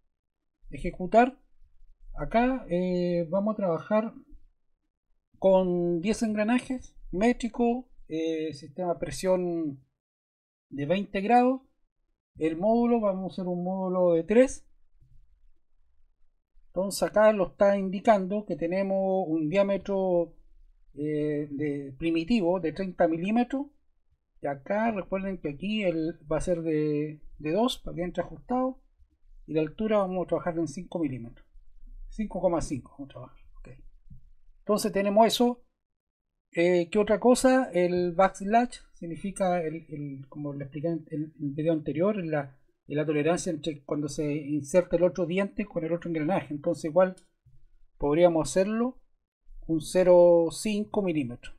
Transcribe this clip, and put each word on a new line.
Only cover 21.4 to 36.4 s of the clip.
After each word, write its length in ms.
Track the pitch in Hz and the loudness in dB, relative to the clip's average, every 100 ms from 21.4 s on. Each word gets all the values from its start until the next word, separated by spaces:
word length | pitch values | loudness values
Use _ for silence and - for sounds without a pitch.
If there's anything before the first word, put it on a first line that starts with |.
| 151 | -6
de 440 | 143 151 143 139 135 | -4 -4 -4 -8 -6
primitivo 640 | 165 165 170 233 170 185 | -2 -2 2 2 2 0
de 120 | 160 | -2
treinta 360 | - 190 - 175 | -4 -6 0 2
milímetros. 600 | 165 190 226 240 269 294 _ _ _ _ _ _ _ | 2 0 0 0 -4 -6 _ _ _ _ _ _ _
Y 40 | 147 | -8
acá 440 | 143 135 208 233 | -8 -4 -2 0
recuerden 480 | 208 - 190 196 185 | -2 -4 -6 -4 -6
que 100 | 156 | -8
aquí 360 | 143 196 214 | -6 -4 -2
el, 340 | 190 160 160 170 151 | 0 0 -4 -6 -4
va 60 | 156 | -4
a 60 | |
ser 180 | 185 170 | 0 -2
de, 600 | 165 151 151 147 151 151 - - | 0 0 0 -2 -4 -8 -16 -10
de 140 | 151 | -2
dos 260 | 185 254 - | 0 0 -2
para 160 | - | -8
que 80 | 151 | -8
entre 200 | 180 175 | -6 -6
ajustado. 600 | - 156 - 247 262 254 _ _ _ _ - - - | -8 -10 -4 -2 -2 -6 _ _ _ _ -20 -20 -6
Y 80 | |
la 80 | 156 | -2
altura 340 | 156 - 214 214 | -2 -2 0 2
vamos 260 | 185 185 170 | 2 -2 -2
a 20 | |
trabajar 300 | 165 180 165 | -2 -2 -2
en 100 | 160 | -4
cinco 300 | - 175 180 | -6 -8 -4
milímetros. 480 | 147 127 117 - _ - - - - - - | -4 -6 -12 -18 _ -20 -20 -20 -18 -16 -12
Cinco 320 | - 214 180 | -8 -6 -2
coma 180 | 180 165 | 0 0
cinco 300 | - - - | -2 -6 -10
vamos 180 | - - | -16 -16
a 40 | |
trabajar. 280 | 127 - - - - | -16 -20 -20 -20 -20
Ok. 100 | - - - - - - - - - - | -20 -20 -20 -20 -20 -20 -20 -20 -20 -8
Entonces 340 | - 208 214 | -2 0 0
tenemos 340 | 190 202 202 220 | 0 4 6 6
eso. 360 | - 247 247 _ _ _ _ _ _ _ _ | 6 2 0 _ _ _ _ _ _ _ _